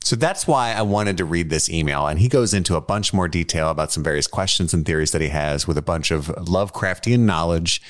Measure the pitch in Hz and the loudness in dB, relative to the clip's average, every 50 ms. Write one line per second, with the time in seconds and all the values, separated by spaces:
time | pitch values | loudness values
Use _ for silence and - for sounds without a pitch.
0 | - - 123 117 151 175 196 - - 175 147 131 120 117 110 110 110 101 101 104 | -4 -2 0 0 0 0 0 0 0 2 2 2 2 0 0 0 0 2 2 2
1 | 104 101 95 85 90 78 85 87 87 76 80 78 80 - 82 82 76 73 71 71 | 2 0 0 0 -2 0 0 0 0 0 0 0 0 0 0 0 0 0 0 0
2 | 73 73 78 82 107 127 147 131 117 95 104 95 87 - 85 80 - - 101 107 | 0 0 2 2 2 2 4 2 2 2 2 0 0 0 0 -2 0 -2 -2 -2
3 | 101 - - 95 90 85 87 87 80 - - 82 78 80 78 76 78 - - 80 | -2 0 0 0 0 0 0 -2 -2 -2 -2 0 0 0 0 0 -2 -2 -4 -4
4 | 71 80 73 73 69 - - 98 95 95 - - 90 80 - 82 76 - 80 78 | -2 -2 0 0 -2 -2 -2 -2 -2 0 0 0 0 0 0 0 0 0 0 0
5 | 78 - - 80 78 73 76 73 73 76 73 71 - 85 78 73 73 - 85 82 | 0 0 0 0 -2 -2 -2 -2 -2 -2 -2 -2 -2 -2 -2 -2 0 -2 -2 -2
6 | 76 - 82 78 71 78 95 - 87 87 92 95 101 98 - - 101 92 90 - | -2 -2 -2 -2 -2 -4 -6 -6 -4 0 0 0 0 -2 -4 -4 -4 -4 -4 -2
7 | - 117 123 120 117 104 87 80 82 85 85 82 85 85 - - - | 0 2 4 4 4 4 4 2 2 0 0 0 0 -2 -2 -4 -6